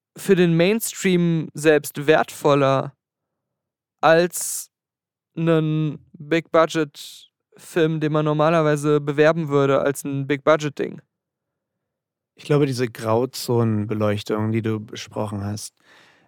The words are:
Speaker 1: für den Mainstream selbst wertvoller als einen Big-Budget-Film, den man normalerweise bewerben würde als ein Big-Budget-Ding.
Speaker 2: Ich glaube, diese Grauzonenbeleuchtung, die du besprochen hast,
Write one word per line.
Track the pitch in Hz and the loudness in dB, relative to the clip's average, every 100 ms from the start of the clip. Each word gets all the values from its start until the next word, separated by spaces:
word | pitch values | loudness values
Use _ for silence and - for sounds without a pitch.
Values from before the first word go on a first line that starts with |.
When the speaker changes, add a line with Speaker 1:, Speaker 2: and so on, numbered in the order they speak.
| _ - | _ -8
Speaker 1:
für | - | 2
den | 180 175 165 | 4 4 4
Mainstream | 180 226 - - 190 175 170 165 - | 2 0 -4 -4 0 2 2 0 -4
selbst | 151 156 147 147 151 143 | 0 2 4 0 -2 2
wertvoller | 156 - - 147 143 135 135 139 - _ _ _ _ _ _ _ _ _ _ | 2 0 -2 0 2 2 0 -4 -12 _ _ _ _ _ _ _ _ _ _
als | 147 165 175 - - - - _ _ _ _ _ _ 160 | 4 4 2 -4 -8 -8 -12 _ _ _ _ _ _ -4
einen | 165 160 156 156 156 - - | 2 2 2 0 -2 -6 -16
Big-Budget-Film, | - 147 165 - 165 165 160 147 - - - _ _ _ - - 175 160 160 | -20 -4 -4 0 0 2 0 -4 -8 -20 -20 _ _ _ -20 -6 0 0 0
den | 151 | -2
man | 151 | 0
normalerweise | 151 151 156 170 151 147 151 147 | 0 0 2 2 2 0 0 0
bewerben | 147 143 151 165 151 | 0 2 4 2 0
würde | 143 139 135 | 0 2 2
als | 143 135 | 0 -2
ein | 143 139 135 | -6 -6 -4
Big-Budget-Ding. | 139 - 156 147 - - - _ _ _ _ _ _ _ _ _ _ _ _ _ | -2 0 0 -2 -6 -8 -10 _ _ _ _ _ _ _ _ _ _ _ _ _
Speaker 2:
Ich | _ | _
glaube, | - 147 143 | 0 2 2
diese | 123 123 | 0 -4
Grauzonenbeleuchtung, | 110 113 113 135 - - 117 113 107 104 107 107 104 - 107 110 | -4 -2 0 0 -6 -2 0 2 0 -2 -2 -2 -2 -4 -4 -2
die | 113 | -2
du | 110 110 | -2 -6
besprochen | 110 - - 113 107 104 | -8 -16 -12 -8 -8 -6
hast, | 101 107 - - _ _ _ _ | -8 -8 -12 -20 _ _ _ _